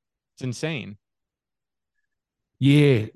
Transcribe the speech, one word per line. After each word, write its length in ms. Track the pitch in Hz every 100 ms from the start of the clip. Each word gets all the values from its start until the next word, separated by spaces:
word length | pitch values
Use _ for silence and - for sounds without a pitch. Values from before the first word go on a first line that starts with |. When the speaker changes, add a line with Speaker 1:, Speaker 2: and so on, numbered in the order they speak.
| _ _ _
Speaker 1:
it's 80 | -
insane. 540 | 131 117 156 151 98 104 _ _ _ _ _ _ _ _ _ _ _ _ _ _ _ -
Speaker 2:
Yeah, 480 | 131 147 143 123 107